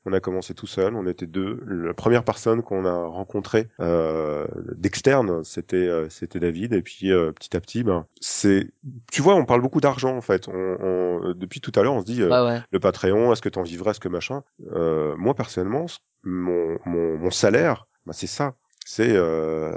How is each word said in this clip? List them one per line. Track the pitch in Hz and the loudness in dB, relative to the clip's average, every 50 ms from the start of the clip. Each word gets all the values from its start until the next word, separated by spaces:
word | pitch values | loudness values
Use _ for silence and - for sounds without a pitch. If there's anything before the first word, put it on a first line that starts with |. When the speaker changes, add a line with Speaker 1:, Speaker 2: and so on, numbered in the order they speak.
| - | -4
Speaker 1:
On | 101 95 | -2 0
a | 95 | 0
commencé | - 95 92 95 87 - 90 | 0 -2 -4 -4 -4 -8 -10
tout | - - - | -12 -12 -6
seul. | - 98 95 101 117 | -2 0 0 0 0
On | 110 92 | -2 -2
était | 90 87 - 92 | -4 -4 -4 -6
deux. | 82 82 95 95 98 120 120 - | -6 -4 -4 -4 -4 -4 -6 -8
La | 110 98 85 85 85 | -6 -6 -4 -4 -4
première | 87 - - 110 120 120 117 | -4 0 2 4 4 4 2
personne | - 104 - - 117 113 117 | 0 -2 -2 0 0 0 0
qu'on | 113 - 98 95 92 | 0 -2 -2 -2 0
a | 92 87 87 87 | 0 0 -2 -2
rencontrée, | 82 82 92 98 - - 104 98 - - 110 110 110 _ - | -4 -6 -8 -8 -6 -6 -6 -4 0 0 0 0 -2 _ -4
euh, | - 85 85 85 80 80 80 80 78 76 73 76 76 80 - 90 85 82 - | 0 2 2 2 2 2 0 -2 -2 -2 -2 -4 -4 -6 -8 -10 -10 -10 -6
d'externe, | 82 87 101 - - - 131 139 135 117 95 87 82 78 | -4 -4 -4 -2 0 2 4 4 4 4 2 0 -2 -4
c'était, | - - 87 85 - - | -6 -10 -12 -6 -2 0
euh, | 92 90 90 85 82 78 78 | 0 2 2 0 0 -2 -4
c'était | - - 87 85 - 90 | -8 -12 -10 -8 -4 -2
David. | 85 87 82 82 107 120 | -2 -2 -2 -2 -2 -2
Et | 113 92 | 0 -2
puis, | - - - - 95 95 | -2 -4 -8 -2 2 4
euh, | 95 90 82 80 | 4 4 4 2
petit | 80 - - - - | -2 -6 -8 -6 -6
à | 85 | -6
petit, | - - - 113 | -4 -4 -4 -2
ben, | 120 107 92 85 78 - _ _ | 0 2 0 0 -2 -6 _ _
c'est, | - - - - - 101 98 98 101 - - _ - 135 131 120 117 - | -10 -8 -4 2 4 4 4 4 2 -2 -8 _ -16 -16 -16 -16 -12 -6
tu | - - | -2 2
vois, | 139 185 202 | 6 6 6
on | 175 135 | 6 6
parle | 117 123 120 | 4 4 4
beaucoup | 123 131 - 156 | 2 2 2 2
d'argent, | 151 143 127 - 131 131 131 | 2 2 2 2 0 -2 -2
en | 123 | -2
fait. | 113 - 98 92 - - | 0 0 0 0 0 -4
On, | 95 92 92 92 92 98 | -6 -4 -4 -4 -4 -2
on, | 98 95 92 90 92 90 90 85 87 90 90 | -2 -2 0 0 0 0 0 -2 -2 -4 -6
depuis | 90 95 90 - 143 | -6 -8 -10 -10 -10
tout | - - - | -10 0 2
à | - | 4
l'heure, | 101 131 143 | 4 4 2
on | 117 | 0
se | 92 | -2
dit, | 107 120 123 | -2 0 2
euh, | 101 87 | 2 4
Speaker 2:
Ouais, | 82 127 123 120 | 4 4 4 2
ouais. | 120 117 - - | 0 -2 -4 -2
Speaker 1:
le | - 92 | -2 0
Patreon, | 85 98 90 - - 95 98 107 120 120 | 2 2 2 2 2 2 4 4 4 4
est-ce | 113 - | 4 2
que | - 101 | 0 -4
t'en | - 98 90 | -4 -4 -4
vivrais, | 85 85 87 87 107 | -6 -6 -4 -2 -2
est-ce | 104 - | -2 -2
que | - 92 | -4 -6
machin ? | 87 85 - - 127 139 135 _ _ - - 90 | -4 -6 -6 -6 -8 -10 -12 _ _ -20 -12 -6
Euh, | 82 85 82 80 80 78 76 76 73 80 | -2 0 0 2 2 0 0 -2 -2 -2
moi, | 92 120 139 | 0 0 0
personnellement, | - 120 - - 92 90 98 113 147 170 170 | -2 -4 -6 -4 -4 -4 -2 -2 -4 -4 -6
ce, | - - _ _ _ _ | -10 -16 _ _ _ _
mon, | - 95 90 90 90 90 87 87 85 80 82 - - | -8 -6 -6 -4 -2 0 0 0 0 -2 -4 -6 -4
mon, | 87 87 85 82 82 80 78 | -4 -2 0 0 0 -2 -2
mon | 85 90 | -2 -2
salaire, | - - - 104 101 131 165 165 120 - - _ _ _ - | 0 2 4 4 6 4 4 2 0 -2 -6 _ _ _ -16
ben, | 82 78 | -16 -12
c'est | - - - | -10 -10 -8
ça. | - - 143 139 127 _ _ _ _ - - - | -6 -4 -4 -6 -6 _ _ _ _ -20 -20 -6
C'est, | - - 113 120 110 | -2 0 4 4 6
euh, | 95 87 82 80 80 78 80 80 78 78 80 85 | 4 4 4 2 0 -2 -2 -2 -2 -4 -4 -4